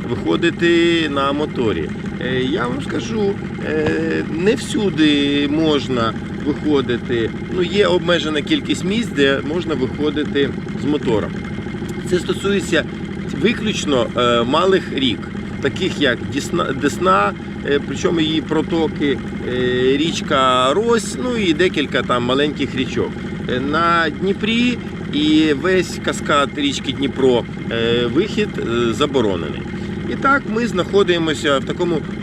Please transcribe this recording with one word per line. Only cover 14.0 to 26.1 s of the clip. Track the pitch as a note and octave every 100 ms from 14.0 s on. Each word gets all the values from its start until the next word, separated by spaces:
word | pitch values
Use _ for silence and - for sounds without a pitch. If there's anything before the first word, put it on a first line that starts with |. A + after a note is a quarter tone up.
| - -
е, | B2 A#2+
малих | A#2 D3+ F#3 F#3 -
рік, | - C3+ G2 - - - -
таких | C#3 - F3+ -
як | C#3 A2+ G2
Дісна-, | B2+ - E3+ E3+
Десна, | C3+ C#3+ - F3+ G3 G3+ - - - C#3
е, | C#3+ C#3+
причому | C#3 F3 E3+
її | D#3 D#3+
протоки, | B2+ D#3 - E3+ D#3 E3+ D3 A#2 - - -
е, | B2 B2 B2+ B2+ C#3
річка | E3 - G#3 C#3+ C3 B2+ B2+
Рось, | D#3 A#3 A#3 G3+ -
ну | B3 A#3+
і | F#3+
декілька | D3+ F3+ - C3 C#3
там | G#2 B2+
маленьких | A#2+ C3 D3+ C#3 C3
річок. | B2 B2+ - F2+ - - - -
Е, | B2+
на | C#3 D#3 E3+ E3+ D#3+ F#3
Дніпрі | F#3+ G3 G#3+ A#3 B3 A#3 - - -
і | C#3+ D3+ D#3 D#3
весь | C#3 E3 F#3 E3+ D3+
каскад | E3